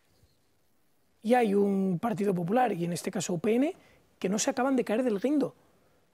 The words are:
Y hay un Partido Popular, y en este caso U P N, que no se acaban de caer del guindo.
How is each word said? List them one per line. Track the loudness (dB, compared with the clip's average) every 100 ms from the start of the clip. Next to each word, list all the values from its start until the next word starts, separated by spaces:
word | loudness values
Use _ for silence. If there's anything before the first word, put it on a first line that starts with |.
| _ _ _ _ _ _ _ _ _ _ _ _
Y | 2
hay | 2 4
un | 2 2 2 0 0
Partido | -2 -2 -2
Popular, | -2 0 2 0
y | 0
en | -4
este | -4 -6
caso | -6 -4
U | -2
P | 0
N, | 2 0 -4 -16 _ _ _
que | -4
no | -2
se | -2
acaban | -2 0 0
de |
caer | 0 -2
del | 0 0
guindo. | 0 0 -2 -6 _ _ _ _ _